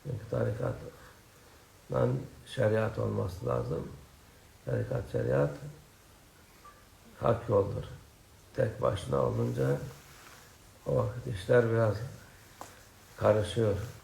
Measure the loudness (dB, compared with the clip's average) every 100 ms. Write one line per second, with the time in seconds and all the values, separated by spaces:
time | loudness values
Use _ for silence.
0 | -6 -8 -4 -2 -2 -2 -4 -6 -10 -18
1 | -20 -20 -20 -20 -20 -20 -20 -20 -4 2
2 | 2 0 -6 -16 -14 0 2 2 0 -2
3 | -2 -2 -4 -4 -4 -2 -2 -6 -6 -12
4 | -20 -20 -20 -20 -20 -16 -4 -4 -2 -4
5 | -4 -2 0 2 2 -2 -14 -16 -20 -20
6 | -20 -20 -20 -20 -20 -20 -20 -20 -20 -20
7 | -20 -2 2 2 4 2 4 -2 -8 -12
8 | -18 -20 -20 -20 -14 -2 -2 2 0 0
9 | -2 0 2 2 -2 0 0 0 -4 -14
10 | -20 -20 -20 -20 -20 -20 -20 -14 -2 0
11 | 0 -4 -6 -6 4 6 6 4 2 0
12 | -6 -12 -18 -20 -20 -20 -20 -20 -20 -20
13 | -20 0 4 4 4 2 2 2 -4 -10